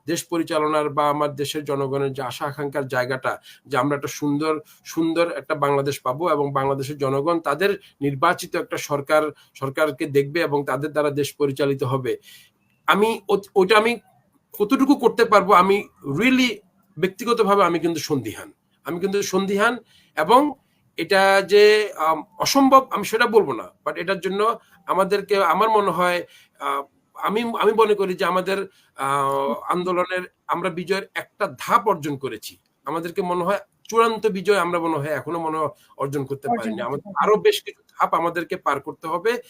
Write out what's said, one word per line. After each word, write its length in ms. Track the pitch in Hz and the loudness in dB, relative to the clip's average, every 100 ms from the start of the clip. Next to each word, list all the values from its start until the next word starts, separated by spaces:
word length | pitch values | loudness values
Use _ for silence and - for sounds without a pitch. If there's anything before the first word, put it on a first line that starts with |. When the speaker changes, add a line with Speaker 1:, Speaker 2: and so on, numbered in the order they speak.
| - | -6
Speaker 1:
দেশ 200 | 170 - | -6 -4
পরিচালনার 640 | 170 160 160 151 151 151 | -4 -2 0 0 0 0
বা 200 | 143 147 | 0 0
আমার 260 | 147 147 139 | 2 -2 -4
দেশের 300 | 139 156 147 | -6 -6 -4
জনগণের 480 | 139 135 139 139 | -4 -2 -2 -4
যে 80 | 131 | -4
আশা 240 | 123 - 147 | -8 -6 -8
আকাঙ্ক্ষার 420 | 139 143 147 131 | -6 -6 -4 -4
জায়গাটা, 500 | 131 123 131 123 104 - - 127 | -2 -2 -4 -4 -6 -10 -20 -6
যে 100 | 135 | -2
আমরা 180 | 143 139 | 0 -2
একটা 120 | 139 | -6
সুন্দর, 520 | - 147 143 156 151 - _ | -6 -2 -2 -2 -4 -8 _
সুন্দর 480 | - 165 165 165 170 | -10 -4 0 0 0
একটা 240 | 143 - 147 | -2 -6 -2
বাংলাদেশ 440 | 143 139 139 135 | 0 0 -2 -4
পাবো 300 | 127 139 175 | -4 -2 0
এবং 240 | 147 143 | 0 0
বাংলাদেশের 440 | 139 139 139 131 147 | -2 -2 -2 -6 -4
জনগণ 420 | 135 139 156 170 | -2 0 0 -2
তাদের 400 | 147 147 202 196 - - | -2 0 0 -2 -8 -6
নির্বাচিত 540 | 143 135 170 175 175 175 | -4 0 0 0 -4 -6
একটা 220 | 156 151 | -6 -8
সরকার, 460 | - 147 139 156 151 - _ | -4 -4 2 2 2 -4 _
সরকারকে 520 | - 135 147 156 135 160 | -10 -6 -2 -2 -2 -2
দেখবে 360 | 139 139 170 | 0 0 0
এবং 240 | 143 143 135 | -2 -2 -2
তাদের 260 | 160 151 | -4 -4
দ্বারা 200 | 147 147 | -2 0
দেশ 220 | 143 139 | 0 -4
পরিচালিত 500 | - 143 135 139 135 | -2 -2 0 -2 -2
হবে, 340 | 127 131 123 104 - - _ _ _ _ - | -2 -2 -2 -6 -10 -20 _ _ _ _ 2
আমি 340 | 185 220 226 - | 4 2 0 -2
ও-, 220 | 196 - 196 | -2 0 0
ওইটা 220 | 190 220 | 4 4
আমি 200 | 226 226 _ _ _ _ _ - | 4 0 _ _ _ _ _ -4
কতটুকু 360 | 202 262 269 277 | 0 2 4 4
করতে 300 | 233 - 214 | 2 2 4
পারবো, 280 | 202 180 | 4 6
আমি 300 | 180 190 202 - _ 139 | 6 6 2 -2 _ -6
really 440 | 143 254 262 247 - _ _ _ 151 | 0 2 4 2 -2 _ _ _ -4
ব্যক্তিগতভাবে 680 | 185 - 233 233 196 202 | -4 -2 -2 2 4 4
আমি 160 | 175 170 | 4 2
কিন্তু 200 | 170 160 | -2 -2
সন্দিহান। 540 | - 139 113 120 85 _ _ _ 139 | -2 -4 -4 -10 -16 _ _ _ -10
আমি 140 | 170 | -6
কিন্তু 240 | 190 202 | -2 -2
সন্দিহান 540 | 196 190 190 202 233 247 - _ _ - | -2 -2 0 2 0 0 -8 _ _ -2
এবং 360 | 156 254 294 - _ _ _ - | 4 4 4 -2 _ _ _ -8
এটা 440 | 165 196 196 196 | 2 4 6 4
যে, 500 | 185 208 208 214 202 - | 6 6 8 6 2 -2
আম, 260 | 156 156 - - | 0 0 -4 -6
অসম্ভব 500 | 156 277 269 269 262 | 0 4 8 6 6
আমি 140 | 208 196 | -4 -2
সেটা 220 | 226 226 | 2 4
বলবো 260 | 214 151 | 4 4
না, 180 | 110 90 - 151 | -2 -8 -10 -8
but 120 | 160 | -4
এটার 220 | 175 190 | -4 -4
জন্য 380 | 190 196 220 226 _ _ - | -4 -2 -2 -2 _ _ -2
আমাদেরকে, 500 | 175 190 202 196 196 | 0 2 0 0 2
আমার 260 | 175 180 220 | 2 2 4
মনে 220 | 220 196 | 2 2
হয়, 340 | 165 180 175 170 - _ - | 0 0 0 -6 -16 _ -10
আহ, 240 | 139 139 135 _ _ - | -6 -4 -6 _ _ -8
আমি, 260 | - 214 | -4 -2
আমি 300 | 233 233 208 | -2 0 2
মনে 240 | 220 214 202 | 4 2 2
করি 180 | 185 | -2
যে 120 | 185 175 | -2 -2
আমাদের, 420 | 185 180 196 190 _ _ - | -2 -2 -4 -6 _ _ -8
আহ, 580 | 135 143 139 139 139 - 139 | -2 0 0 -2 -4 -4 -4
আন্দোলনের 540 | 175 180 180 180 185 180 _ - | -4 -2 -2 -2 -4 -8 _ -6
আমরা 220 | 170 185 | -4 -4
বিজয়ের 340 | 170 170 196 196 170 | -6 -4 -4 -6 -10
একটা 400 | - - 190 127 | -10 -6 -6 -6
ধাপ 280 | - 226 208 | 0 0 2
অর্জন 300 | 175 143 139 | -2 -4 -6
করেছি। 400 | 131 110 - - _ _ 135 | -8 -10 -14 -18 _ _ -8
আমাদেরকে 360 | 160 175 180 | -6 -6 -4
মনে 220 | 180 175 | -2 -2
হয় 160 | 175 196 - _ - | -2 -2 -6 _ -2
চূড়ান্ত 380 | 226 233 220 214 | 2 2 2 -2
বিজয় 300 | 190 185 202 | 0 2 2
আমরা 220 | 170 175 | 2 0
মনে 180 | 165 151 | -2 -2
হয় 160 | 147 | -2
এখনো 260 | 139 143 170 | -6 -6 -6
মনে 180 | 160 156 | -4 -2
হয় 120 | 147 - _ - | -4 -6 _ -8
অর্জন 280 | 139 143 131 | -6 -4 -6
করতে 220 | 135 139 | -6 -4
Speaker 2:
অর্জন 100 | 240 | -4
Speaker 1:
পারিনি। 180 | 113 113 | -4 -6
Speaker 2:
করতে 120 | 120 | -6
Speaker 1:
আমাদের 160 | 147 | -8
Speaker 2:
পারিনি। 200 | 202 143 | -6 -2
Speaker 1:
আরো 180 | 175 208 | 2 2
বেশ 220 | 208 - | 2 0
কিছু 180 | 202 - _ | -4 -18 _
ধাপ 240 | - 185 | -4 -2
আমাদেরকে 420 | 165 170 165 165 180 | 0 -2 -4 -6 -6
পার 240 | 151 139 | -4 -4
করতে 280 | 151 139 160 | -6 -12 -6
হবে, 240 | 175 208 240 | -4 -2 -2